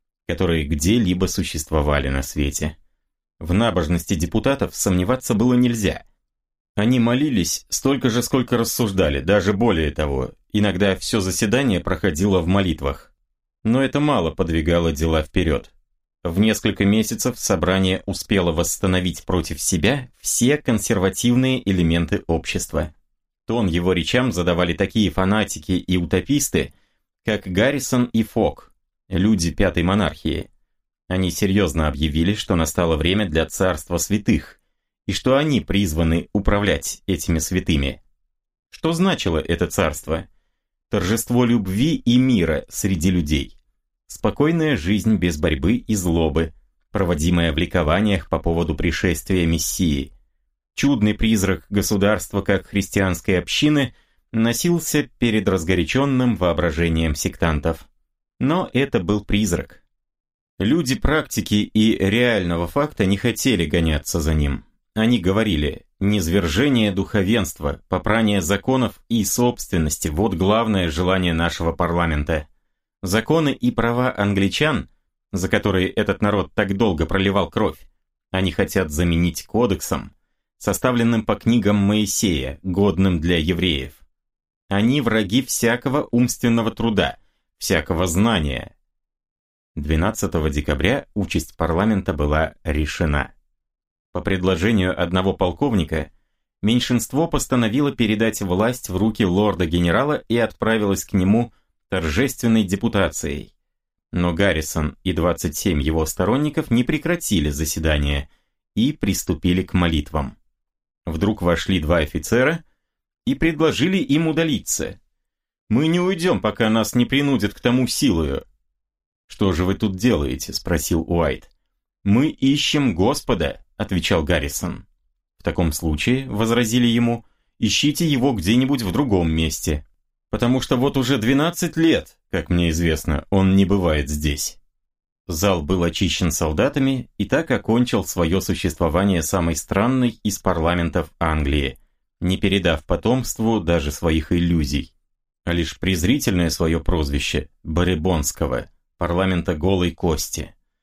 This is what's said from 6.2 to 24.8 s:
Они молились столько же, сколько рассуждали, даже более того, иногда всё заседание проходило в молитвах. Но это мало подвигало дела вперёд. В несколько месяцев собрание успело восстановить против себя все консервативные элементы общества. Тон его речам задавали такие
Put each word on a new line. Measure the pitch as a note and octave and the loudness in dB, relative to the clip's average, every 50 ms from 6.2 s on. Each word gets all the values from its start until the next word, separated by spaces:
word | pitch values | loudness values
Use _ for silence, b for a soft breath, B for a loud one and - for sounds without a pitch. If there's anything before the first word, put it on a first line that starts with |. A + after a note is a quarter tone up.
| _ _ _ _ _ _ _ _ _ _ _ | _ _ _ _ _ _ _ _ _ _ _
Они | G#2 G#2+ A#2+ C3 B2 | 0 2 2 4 4
молились | A2+ A#2+ B2 C3 D3+ D#3 B2 F#2+ E2+ - - - - _ | 4 2 2 2 2 2 2 0 0 0 -4 -8 -8 _
столько | - - - C3+ C#3 B2+ - A#2+ | -8 -2 0 0 0 2 0 0
же, | G#2+ B2 A#2 | 0 0 0
сколько | - - B2+ B2 - B2 | 0 0 0 2 2 0
рассуждали, | A2+ A#2 A#2 - - A#2+ G2+ F#2+ F#2+ F2 D2 C#2+ C#2 | 0 0 -2 0 0 0 0 2 2 2 2 2 0
даже | C2 F2+ G2+ G2+ F2 G2+ G2+ | 2 2 4 4 4 2 2
более | G2 A#2+ A#2 F2+ E2 D#2 D2 | 2 2 2 2 2 0 0
того, | C#2 - D2+ C#2+ C#2 C2 B1+ - - _ _ _ - | 0 -2 -2 -2 -2 -2 -4 -6 -8 _ _ _ 0
иногда | G#2 G#2 G2+ F2+ F2 G#2 G2 F#2 | 0 2 2 2 2 2 0 0
всё | - - - - G#2+ | -2 -2 -2 -2 0
заседание | F#2 F#2 F2 - A#2 G2+ A2+ C3 C#3+ B2 F#2 E2+ | 0 -2 -2 -2 0 2 2 2 2 0 0 0
проходило | - - F2+ - - F#2+ D2 D#2 G2 G#3 F#2+ F2+ | 0 -2 -2 0 0 -2 0 2 2 2 2 2
в | D#2+ | 2
молитвах. | F2 F#2+ G2+ F#2+ F2 D#2 - C#2 C#2 C2+ - - _ _ _ _ _ _ _ _ _ _ _ - | 2 2 2 2 0 -2 -2 -4 -4 -4 -6 -12 _ _ _ _ _ _ _ _ _ _ _ -2
Но | A2 A#2+ C3+ C3+ | 0 2 2 2
это | B2+ - C#3+ | 0 0 0
мало | D3 D3+ C#3 G2+ E2+ D#2 | 2 2 2 2 0 -2
подвигало | D2+ - F2+ E2+ E2 E2 D2+ E2+ E2+ E2+ E2+ E2 | -2 -2 -2 0 0 0 2 2 2 2 2 0
дела | D2+ C#2 D#2+ D#2+ D#2+ D#2 D#2 | 0 0 0 0 0 0 -2
вперёд. | - - F#2 F2+ D#2+ C#2+ - - - _ _ _ _ _ _ _ _ _ _ - | -2 -2 0 0 0 0 -2 -4 -10 _ _ _ _ _ _ _ _ _ _ -8
В | F2 E2 F#2+ | -4 0 2
несколько | G#2+ A2 G2+ - - A2 F#2 - G2+ | 2 2 2 0 0 -2 0 2 2
месяцев | G2 G#2 A2 G#2+ - A2+ G#2+ - B2+ A#2+ - | 2 2 2 0 -2 -4 -4 -4 -4 -4 -4
собрание | - - G2+ E2 F2 F2+ F#2+ F#2+ F#2+ F#2 F#2 - - | -2 -2 0 0 2 2 2 2 2 0 0 -2 -4
успело | G2+ - - - - G#2 F#2+ F2 F2 | -6 -8 -8 -4 0 0 2 2 2
восстановить | D#2 E2 E2+ - - - - F#2 F#2 F2+ F2+ F2+ F2 - - | 0 0 -2 -2 -2 -2 0 0 0 0 0 -2 -4 -6 -4
против | - F2+ F2 - - - - | -2 -2 -2 -2 -4 -8 -6
себя | - - F#2+ D#2+ D2+ A2 C#3+ C3+ B2 - _ _ | -4 -2 0 2 2 2 0 0 -4 -10 _ _
все | - - - - A#2+ B2+ D3 | -8 -6 -2 0 2 2 2
консервативные | D3 - C3 A2+ G2+ - - A2+ F#2+ F#2 F#2+ F#2 - - A#2+ A#2+ B2+ C3 C3 B2+ A#2+ - | 0 0 -2 -2 -2 0 -2 0 2 0 0 0 0 0 2 2 2 2 2 0 -2 -2
элементы | G2 F#2+ F2+ E2+ D#2+ E2 E2+ E2 - G2+ F#2 - | 0 0 2 2 2 2 0 0 -2 -4 -4 -2
общества. | - E2 D#2 - - - E2+ - - - D#2 D#2+ D#2 - _ _ _ _ _ _ _ _ _ _ | -2 -2 -2 -2 -4 -6 -6 -6 -4 -4 -4 -4 -6 -10 _ _ _ _ _ _ _ _ _ _
Тон | - A2+ A#2+ G#2+ | -4 -2 0 0
его | F2+ D#2+ F2 F2 F#2 F2+ | 0 0 0 0 2 0
речам | F2+ D#2 - - B2 C3 A#2+ | 0 0 0 0 0 0 0
задавали | E2 F2+ E2+ F2+ E2+ F2 F2+ F2 E2+ | -2 -2 0 0 0 2 0 0 0
такие | - | -2